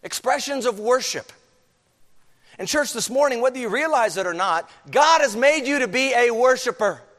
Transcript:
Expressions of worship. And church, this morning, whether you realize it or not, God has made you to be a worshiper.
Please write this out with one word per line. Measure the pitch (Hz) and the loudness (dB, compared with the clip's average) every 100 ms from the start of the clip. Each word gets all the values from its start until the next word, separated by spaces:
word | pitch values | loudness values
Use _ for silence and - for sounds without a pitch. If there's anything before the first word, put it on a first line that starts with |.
Expressions | 185 - 247 285 277 277 | -10 -6 -2 -2 -2 -4
of | 240 202 | -4 -4
worship. | 214 254 - 143 - - _ _ _ _ _ _ _ - _ _ _ - | 0 0 0 -8 -10 -20 _ _ _ _ _ _ _ -20 _ _ _ -14
And | 190 | -4
church, | 302 277 | -2 -2
this | 240 190 | -4 -4
morning, | 254 285 240 | 0 0 2
whether | 254 262 | -2 -2
you | 233 | -6
realize | 220 320 294 220 160 | -2 0 2 0 -2
it | 180 | -4
or | |
not, | 170 190 165 - - - | -2 -2 -2 -4 -18 -4
God | 202 302 330 | 2 4 4
has | 285 208 | 2 2
made | 262 311 254 | 2 2 0
you | 285 | -2
to | 247 | 0
be | 220 269 | 0 0
a | 240 240 | 2 2
worshiper. | 226 254 254 254 - 208 143 - | 4 2 2 -2 -2 -2 -4 -14